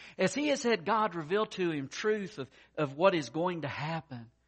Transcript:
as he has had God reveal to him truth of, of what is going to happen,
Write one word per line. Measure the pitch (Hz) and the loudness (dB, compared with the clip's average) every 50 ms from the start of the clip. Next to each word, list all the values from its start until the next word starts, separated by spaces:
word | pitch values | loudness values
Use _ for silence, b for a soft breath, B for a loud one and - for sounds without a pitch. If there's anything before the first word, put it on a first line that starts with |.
| B B B B | B B B B
as | 190 180 - | 0 0 2
he | 269 294 294 | 2 2 2
has | 277 - | 2 2
had | - 240 226 185 156 | 2 2 2 2 2
God | 190 214 220 214 214 170 | 2 2 2 2 0 -2
reveal | 175 156 147 185 208 220 | -4 -4 0 0 0 0
to | 214 - 190 185 170 | 0 -2 -2 -2 0
him | 160 147 135 135 | 0 -2 -4 -6
truth | - - - 214 220 214 196 170 - - | -6 -2 0 0 0 0 -2 -8 -8 -10
of, | 131 - B B B B B | -12 -12 B B B B B
of | - 156 139 135 | -2 -2 -2 2
what | 143 175 196 190 | 4 6 6 6
is | 165 143 120 | 4 0 -2
going | - 156 170 180 180 165 | -2 0 0 0 -2 -2
to | 147 135 | -4 -6
happen, | 104 117 143 156 165 160 - - 131 120 117 113 _ _ _ | -4 -4 -4 -4 -4 -4 -6 -8 -12 -14 -14 -16 _ _ _